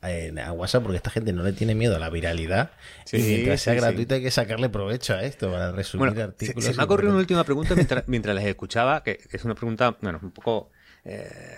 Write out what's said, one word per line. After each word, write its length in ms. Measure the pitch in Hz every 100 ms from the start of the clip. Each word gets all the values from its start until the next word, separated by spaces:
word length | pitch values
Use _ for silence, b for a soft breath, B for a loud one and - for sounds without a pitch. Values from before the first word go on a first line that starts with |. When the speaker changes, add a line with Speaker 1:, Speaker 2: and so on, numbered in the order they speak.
Speaker 1:
en, 340 | 90 85 82 78
a 140 | 76
WhatsApp, 300 | 85 92 127
porque 140 | 110 87
esta 120 | 107
gente 240 | 117 110
no 80 | 87
le 100 | 92
tiene 200 | 95 113
miedo 220 | 110 117 87
a 40 |
la 120 | 82
viralidad. 600 | 82 82 85 80 98 151 B B B
Speaker 2:
Sí, 140 | - 113
Speaker 1:
Y 60 |
mientras 380 | 110 110 120 -
sea 120 | -
Speaker 2:
sí, 60 | 120
sí. 20 |
Speaker 1:
gratuita, 340 | 117 110 117 135
hay 60 |
que 80 | 127
sacarle 380 | 131 107 110 127
provecho 460 | 101 98 123 - 95
a 80 |
esto 280 | 123 - 95
para 200 | 90 90
resumir 420 | 92 92 92 131
Speaker 2:
Bueno, 0 |
se, 80 | 110
Speaker 1:
artículos 420 | 104 - 110 120 113
Speaker 2:
se 80 | 127
me 80 |
ha 20 | 156
Speaker 1:
y 0 |
Speaker 2:
ocurrido 240 | 202 202
una 60 | 196
Speaker 1:
comentar. 40 |
Speaker 2:
última 220 | 180 175 156
pregunta 300 | 143 160 180
mientras, 280 | - 127
Speaker 1:
<laughs> 40 | -
Speaker 2:
mientras 280 | 123 104 98
les 100 | 104
escuchaba, 560 | 95 95 117 127 151
que 160 | - - -
es 120 | 98 117
una 100 | 107
pregunta, 420 | 117 110 123 113
bueno, 180 | 101 82
un 100 | 92
poco... 400 | - - 110 - b b b
Eh, 260 | 95 104 - - -